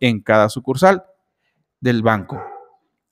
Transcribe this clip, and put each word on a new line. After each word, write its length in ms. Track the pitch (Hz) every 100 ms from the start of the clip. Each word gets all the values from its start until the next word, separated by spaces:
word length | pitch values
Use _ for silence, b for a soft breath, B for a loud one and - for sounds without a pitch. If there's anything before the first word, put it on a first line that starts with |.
en 220 | 123 107
cada 260 | - 110 107
sucursal 560 | 127 127 131 185 185 - _ _ _ _ _ _ _
del 200 | 123 117
banco. 400 | 110 107 87 147 - - - _ _ _ _